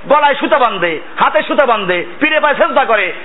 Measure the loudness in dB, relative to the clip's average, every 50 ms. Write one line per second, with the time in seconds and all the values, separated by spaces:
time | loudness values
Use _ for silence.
0 | -2 0 2 2 4 2 0 0 0 0 2 2 2 0 0 -2 -2 -2 -4 -4
1 | -8 -12 -2 0 0 2 2 0 -2 0 0 2 4 4 4 2 0 -2 -2 -2
2 | -2 -6 -6 -4 -2 0 0 2 2 0 2 2 0 0 2 0 0 2 0 0
3 | 0 -2 -6 -10 -14